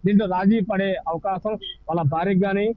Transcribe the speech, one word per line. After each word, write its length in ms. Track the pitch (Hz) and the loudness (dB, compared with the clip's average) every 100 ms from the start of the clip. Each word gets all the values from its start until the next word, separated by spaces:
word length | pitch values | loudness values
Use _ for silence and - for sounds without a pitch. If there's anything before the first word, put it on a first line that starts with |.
| 185 | 4
దీంట్లో 200 | 208 208 | 4 4
రాజీ 340 | 180 196 226 | 2 2 2
పడే 360 | 196 190 196 185 - | 0 -2 -2 -2 -4
అవకాశం 440 | 165 196 185 214 214 - - - | -6 -4 -4 -6 -8 -12 -16 -6
వాళ్ళ 140 | 170 | -2
భార్యకు 380 | 151 160 185 190 | 0 0 0 0
కానీ 280 | 196 196 214 | 0 0 -2